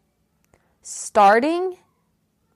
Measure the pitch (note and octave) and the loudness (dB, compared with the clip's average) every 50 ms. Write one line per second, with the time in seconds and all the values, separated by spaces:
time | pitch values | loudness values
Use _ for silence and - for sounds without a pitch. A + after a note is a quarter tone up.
0 | _ _ _ _ _ _ _ _ _ _ _ _ _ _ _ _ _ - - - | _ _ _ _ _ _ _ _ _ _ _ _ _ _ _ _ _ -20 -18 -16
1 | - - - A3 G3+ G3 G#3 A#3 B3 D#4 E4+ F4 F#4 F#4 F4+ - _ _ _ _ | -16 -4 0 4 4 4 4 4 2 -2 -2 -4 -4 -6 -8 -12 _ _ _ _
2 | _ _ _ _ _ _ _ _ _ _ _ | _ _ _ _ _ _ _ _ _ _ _